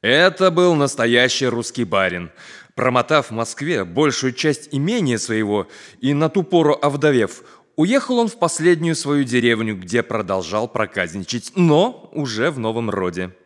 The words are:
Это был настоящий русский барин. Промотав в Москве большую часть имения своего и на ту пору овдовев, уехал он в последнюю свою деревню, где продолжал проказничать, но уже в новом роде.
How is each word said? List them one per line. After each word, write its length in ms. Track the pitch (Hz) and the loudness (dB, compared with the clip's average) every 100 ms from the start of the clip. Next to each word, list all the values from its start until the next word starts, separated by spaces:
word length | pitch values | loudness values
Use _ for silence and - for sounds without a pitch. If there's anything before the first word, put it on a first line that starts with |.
Это 500 | 104 139 180 - 185 | 2 4 4 2 2
был 240 | 170 180 160 | 4 4 4
настоящий 720 | 139 - 117 120 127 - 131 | 0 0 2 4 2 0 -2
русский 380 | 117 113 - 107 | -2 -6 -6 -2
барин. 440 | 98 95 87 87 - - - - - | 0 0 -2 -10 -16 -20 -20 -18 -2
Промотав 560 | 123 123 120 151 127 | 0 0 2 0 0
в 0 | |
Москве 520 | 110 113 - 147 151 | -6 -6 -6 -4 -2
большую 500 | 90 87 151 - 131 | -2 0 0 2 -4
часть 360 | 123 160 131 - | -2 -2 -2 -4
имения 460 | 135 156 240 156 113 | -4 -2 0 0 -2
своего 500 | - 110 104 104 92 - - - | -2 -2 0 -2 -4 -12 -20 -4
и 140 | 127 | -2
на 160 | 143 156 | 0 0
ту 140 | 196 | 0
пору 340 | 175 175 151 143 | 2 2 4 2
овдовев, 640 | 147 139 151 131 101 - - - _ - | 0 2 2 2 0 -4 -20 -20 _ -2
уехал 440 | 165 269 254 247 | 2 2 0 0
он 100 | 233 | 0
в 100 | - | 0
последнюю 560 | 170 - 165 175 165 156 | -2 2 2 2 0 -2
свою 300 | 139 147 131 | 0 0 0
деревню, 500 | 123 120 113 110 101 | 2 2 2 -2 -6
где 280 | 92 117 | -4 -2
продолжал 680 | 113 92 95 95 82 104 120 | -2 -4 -2 -4 -2 -4 -4
проказничать, 840 | - 104 - 87 92 90 120 - 190 | -4 -6 -4 -4 -6 -8 -8 -6 0
но 540 | 170 151 214 247 - | 4 4 2 -2 -14
уже 360 | - 139 110 139 | -8 -6 -2 -2
в 100 | 139 | -2
новом 300 | 110 113 113 | -4 -4 -4
роде. 460 | 104 90 87 90 90 | -2 -4 -4 -10 -12